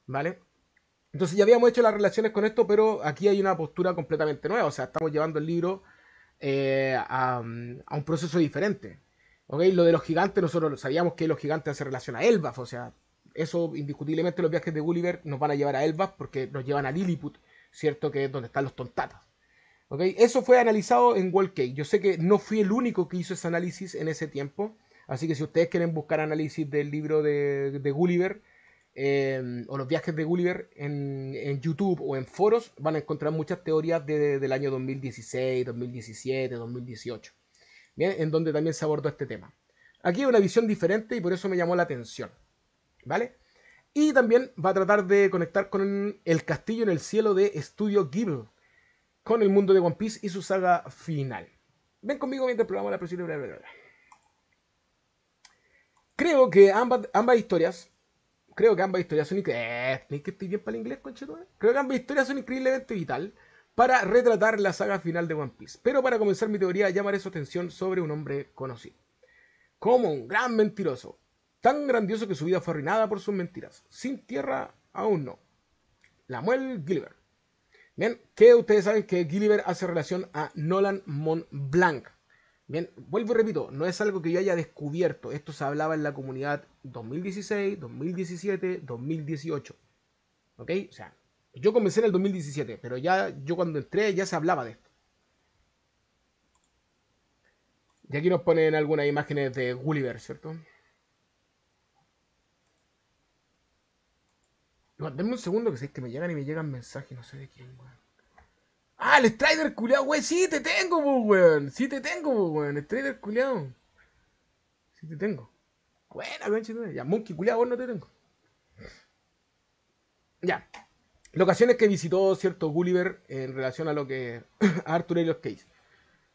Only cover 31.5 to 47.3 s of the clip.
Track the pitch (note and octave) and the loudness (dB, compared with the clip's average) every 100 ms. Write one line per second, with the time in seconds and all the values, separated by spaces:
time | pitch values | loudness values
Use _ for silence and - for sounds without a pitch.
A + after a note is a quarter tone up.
31.5 | C#3 D#3+ D3 G3 E3+ C3+ C3+ B2+ - G3+ | -4 -2 0 0 0 -2 -4 -6 0 2
32.5 | A#3 A3+ - D3 D#3 C#3+ D3+ D3+ D#3 D3+ | 2 0 -6 -2 -2 -4 -4 -2 -2 -4
33.5 | F3 - D#3 E3 E3 C#3+ D3+ D3 C#3 C3+ | -6 0 0 2 -2 0 0 2 0 0
34.5 | C3+ C#3 C3 C3 C3+ C3 A#2 A2+ B2+ C3 | -2 -2 -2 -4 -6 -8 -10 -8 -4 0
35.5 | B2+ B2 A#2 B2 A#2+ A2+ G#2+ B2+ C3 C3 | 0 -2 -6 -8 -10 -14 -8 -4 -2 -4
36.5 | A#2+ A#2 B2 B2 A2 - A2 - _ _ | -6 -8 -10 -10 -12 -10 -12 -14 _ _
37.5 | _ _ - _ - E3+ F#3 D#3 D#3+ E3 | _ _ -20 _ -2 -2 0 0 0 0
38.5 | D3 D#3+ D3+ D#3 D3 D3 - C3+ A2 - | 0 -2 -2 -2 -2 -4 -6 -8 -10 -14
39.5 | _ _ _ _ _ - F3+ C#4 A#3 G3 | _ _ _ _ _ -2 0 4 4 6
40.5 | A#3 A3+ G#3 E3+ G#3+ A3 A#3+ F3 F3+ G3 | 4 2 2 0 0 -2 -4 -2 -2 -2
41.5 | F3+ E3+ F3+ E3+ B2+ A2+ - G#2+ - _ | 0 0 2 0 -4 -10 -12 -14 -16 _
42.5 | _ _ _ _ _ B2 E3+ A#3+ - _ | _ _ _ _ _ -6 -4 -4 -8 _
43.5 | _ _ _ _ C#4+ D4+ C4+ A#3 A#3 C4 | _ _ _ _ 2 4 6 6 4 4
44.5 | - E3+ F#3+ F#3+ G#3 F#3 G3+ G3 F#3+ E3 | 0 2 2 4 4 6 4 6 2 0
45.5 | G3+ G3 G3 G3 G3 G2+ - - E3 - | -2 -2 0 0 0 -4 -4 0 0 0
46.5 | D3+ - A3+ A3 E3 - G#3+ A3 | -4 -4 -2 0 0 0 0 2